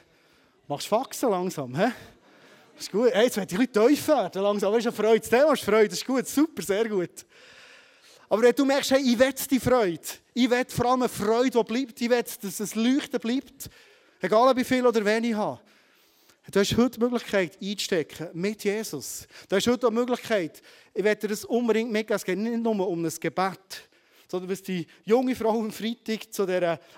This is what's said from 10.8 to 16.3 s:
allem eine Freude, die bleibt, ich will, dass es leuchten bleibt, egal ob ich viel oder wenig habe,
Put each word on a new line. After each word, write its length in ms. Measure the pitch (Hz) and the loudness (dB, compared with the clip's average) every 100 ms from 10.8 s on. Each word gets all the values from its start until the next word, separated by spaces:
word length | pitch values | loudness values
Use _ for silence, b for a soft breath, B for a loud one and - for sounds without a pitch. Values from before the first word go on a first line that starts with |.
| 240 | 0
allem 160 | 254 | 2
eine 60 | 247 | 0
Freude, 400 | - 202 226 262 | -2 0 2 2
die 120 | 233 | 2
bleibt, 360 | 214 226 269 - | 0 -2 -6 -6
ich 80 | 233 | 0
will, 140 | 240 | 0
dass 380 | 233 - 196 - | 0 -8 -10 -8
es 140 | 208 | -6
leuchten 460 | 214 226 269 - 240 | -2 2 0 0 -6
bleibt, 480 | 226 254 - _ - b b b b b | -2 -4 -6 _ -20 b b b b b
egal 260 | 180 214 254 | 0 4 4
ob 80 | 254 | 4
ich 100 | 254 | 2
viel 200 | 254 247 | 2 4
oder 180 | 226 | 2
wenig 300 | 202 220 233 | 2 0 0
habe, 260 | 214 190 123 _ b b b b b b | -2 -4 -6 _ b b b b b b